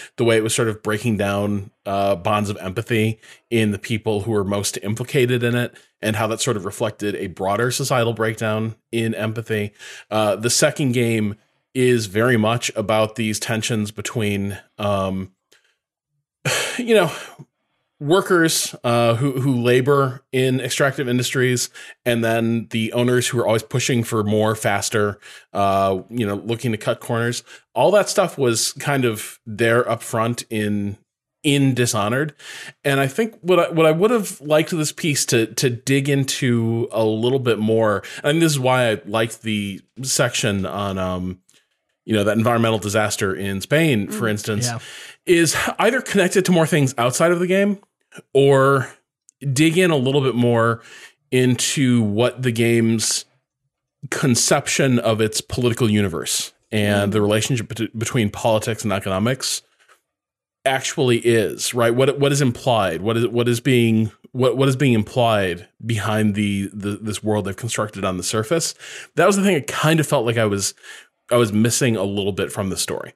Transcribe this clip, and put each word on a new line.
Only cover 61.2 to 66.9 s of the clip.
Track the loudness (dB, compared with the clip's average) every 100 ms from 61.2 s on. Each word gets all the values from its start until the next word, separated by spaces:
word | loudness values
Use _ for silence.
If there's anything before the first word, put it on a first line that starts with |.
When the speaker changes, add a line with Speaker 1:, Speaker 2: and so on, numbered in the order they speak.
| 4 2 2 -4 -4
Speaker 1:
right? | 0 2
What, | 2 2 2
what | 0
is | 2
implied? | 0 0 0 2 0 -2
What | -2 0
is, | 0
what | 0 0
is | 0
being, | 2 4 4 2 0 -6 -10
what, | 0 0 2
what | 2
is | 2
being | 2
implied | 2 0 0 2 2 0 -4 -12 -12
behind | -6 -4 -2 0 0
the, | 0 -2 -2 -4
the, | -6 -8